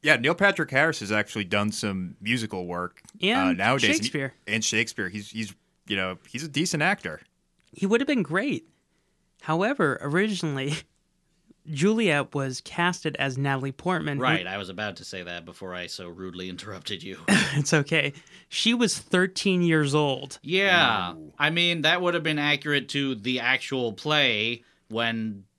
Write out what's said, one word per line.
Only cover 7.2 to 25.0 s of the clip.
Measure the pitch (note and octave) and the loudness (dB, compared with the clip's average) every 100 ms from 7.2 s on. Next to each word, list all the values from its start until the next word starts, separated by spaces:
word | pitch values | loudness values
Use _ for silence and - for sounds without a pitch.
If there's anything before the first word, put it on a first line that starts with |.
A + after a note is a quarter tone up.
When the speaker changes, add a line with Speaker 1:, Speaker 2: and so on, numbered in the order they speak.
| _ _ _ _ _ | _ _ _ _ _
Speaker 2:
He | - G3 | -4 0
would | A#3 | 2
have | C4+ | 2
been | C#4 | 0
great. | D3+ E3 C4+ F3 - _ _ _ _ _ _ _ | 0 0 -2 -4 -8 _ _ _ _ _ _ _
However, | - D#3+ G3+ C#4 E3 C3 | -4 0 0 2 2 2
originally, | C#3+ D#3 G#3+ F#3+ D#3+ C#3 C3+ D#3 - _ _ _ | -2 0 0 0 -2 -2 -4 -4 -8 _ _ _
<laughs> | _ _ _ _ - | _ _ _ _ -10
Juliet | D3 F3+ A3 G#3+ D3 C#3 | 0 2 4 2 2 0
was | D3 C3+ B2+ | -2 -4 -6
casted | - - F3 F3 D#3+ C3+ | -10 0 0 2 -4 -2
as | C#3 B2+ | -4 0
Natalie | C#3 C3+ C3+ | 0 0 -2
Portman, | C3+ F3 F3+ D#3 C#3+ | -6 -2 -2 -2 0
who | |
Speaker 3:
Right, | B2+ G#2+ F2+ | 2 2 0
I | G2 | -6
was | F#2 | -6
about | F#2 G#2+ F#2 | -6 -6 -6
to | |
say | - F#2+ | -12 -10
that | F2 F2 | -8 -10
before | E2+ F2 F#2+ | -12 -14 -10
I | F2+ F2 | -8 -10
so | - F2+ | -10 -12
rudely | F2 F#2 F2+ F#2 | -10 -10 -8 -10
interrupted | F2+ G2 F#2+ - G2 | -10 -12 -12 -8 -10
you. | E2+ F#2 - | -10 -10 2
Speaker 2:
<laughs> | G3+ G3+ | 2 4
It's | C#3 C#3 | 0 2
okay. | D#3+ C#3+ D#3+ C#3+ C#3+ - - _ | 2 4 2 0 -4 -18 -20 _
She | - A3+ | 0 2
was | A#3 A#3 - | 4 2 0
thirteen | - F#3 F#3 F#3 G3+ F#3 | 0 2 2 0 0 2
years | F3 D#3+ C#3+ | 4 4 4
old. | D3 D3 C3 C#3 - | 2 2 -2 -6 -14
Speaker 3:
Yeah. | C#3 F3+ G3 F3+ C#3 A2 F2 | -4 0 4 6 6 4 0
Speaker 1:
Ooh. | D#2+ D#2 - | -4 -14 0
Speaker 3:
I | D3 | 0
mean, | E3 F3 E3+ | 4 2 4
that | D3+ F3+ | 2 4
would | F3+ | 2
have | E3+ | 0
been | D#3+ D3+ | 0 0
accurate | D3 C#3+ D3+ C#3+ A#2+ | 2 0 2 0 0
to | C#3+ C#3 | -2 -2
the | B2 G#2 B2+ | -2 -2 0
actual | A#2+ B2+ - C3+ A#2+ | 2 2 0 -2 -2
play | G#2+ D#3 D3+ C3+ G#2+ A2 A#2 _ _ _ | -2 0 4 4 2 -2 -4 _ _ _
when | A2 | -2